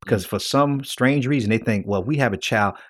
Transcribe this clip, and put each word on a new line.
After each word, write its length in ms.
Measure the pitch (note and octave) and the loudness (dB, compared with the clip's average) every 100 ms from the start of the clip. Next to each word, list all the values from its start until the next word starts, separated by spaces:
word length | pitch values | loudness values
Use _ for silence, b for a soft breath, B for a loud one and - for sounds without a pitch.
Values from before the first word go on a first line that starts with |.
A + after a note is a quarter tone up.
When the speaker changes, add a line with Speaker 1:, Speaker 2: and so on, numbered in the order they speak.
Speaker 1:
Because 260 | - G#2+ - | -2 -2 0
Speaker 2:
Mm. 40 | |
Speaker 1:
for 80 | G2+ | -6
some 420 | - C#3 C#3+ C#3 | -2 2 2 0
strange 420 | B2+ - B2+ C#3+ B2 | -6 0 0 2 2
reason, 240 | C#3+ G#2 | 0 2
they 80 | A2+ | 0
think, 280 | A#2+ G#2 G2+ | 0 -2 0
"Well, 160 | G2+ | -2
we 140 | G2+ D3+ | 0 0
have 160 | B2 | 0
a 40 | F#2+ | 0
child, 380 | - A2 G2+ B | -2 0 0 B